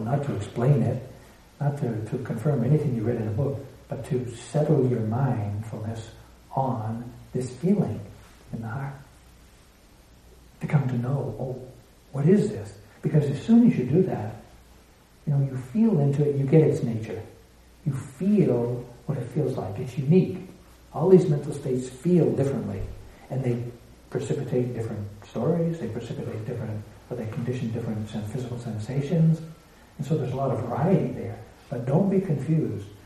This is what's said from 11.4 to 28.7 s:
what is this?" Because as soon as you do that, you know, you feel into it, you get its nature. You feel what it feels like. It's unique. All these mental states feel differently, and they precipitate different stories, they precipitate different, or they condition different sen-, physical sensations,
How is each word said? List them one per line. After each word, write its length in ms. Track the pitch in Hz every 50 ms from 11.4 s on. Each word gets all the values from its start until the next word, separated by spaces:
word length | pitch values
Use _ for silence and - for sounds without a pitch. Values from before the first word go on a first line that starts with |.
| 131 131 120 - - - - - - _ _ _ _ -
what 160 | - 139 143
is 240 | 170 202 208 - -
this?" 260 | - 98 104 - - - - - - -
Because 240 | - 135 147 147 139 135
as 100 | - -
soon 280 | - 226 233 233 247 -
as 100 | - 147
you 60 | 123
do 180 | 117 151 185
that, 320 | 190 - - 107 107 - - - - - - - - - - - - _ _ _ _ _ _ - -
you 80 | 151 143
know, 60 | 143
you 160 | 135 127 127
feel 440 | 127 - - - 220 226 226 185 143
into 280 | 143 139 139 151 147 -
it, 60 | 139
you 100 | 135 139
get 160 | - 160 156
its 200 | 147 120 - -
nature. 400 | 127 117 110 107 - - - - - - - - - - - - - - - - -
You 60 | 151
feel 920 | - - - - - - 180 202 208 190 151 127 120 120 120 123 123 - - - - - -
what 120 | - 127 127
it 60 | - -
feels 280 | - 156 131 - -
like. 220 | 117 - 98 104 117
It's 180 | 127 - -
unique. 440 | 151 127 143 180 185 - - - - - - - - - - - - - - -
All 160 | 135 160 190
these 180 | 185 165 143 151
mental 240 | 143 139 - 156
states 360 | - - - 135 123 123 - -
feel 440 | - - - 175 180 160 131 113
differently, 480 | - 135 139 135 - 110 101 101 98 98 - - - - - - - - - -
and 140 | 135 131 127
they 180 | 120 117 120 - - - - - - - - - -
precipitate 680 | - - - - 127 - - - 127 123 123 123 113
different 320 | 113 110 - 107 104 104 - - - -
stories, 520 | - - 113 143 156 175 170 165 165 160 -
they 80 | -
precipitate 600 | 107 104 120 - - - 127 110 - 110 110 -
different, 360 | - 117 - 110 107 107 107 - - - - - -
or 60 | 127
they 100 | 117 110
condition 440 | 104 - 120 117 127 123 123 120 110
different 360 | 113 113 107 113 107 104 107 -
sen-, 160 | - 110 104
physical 340 | - - 127 123 - 123 -
sensations, 800 | - 117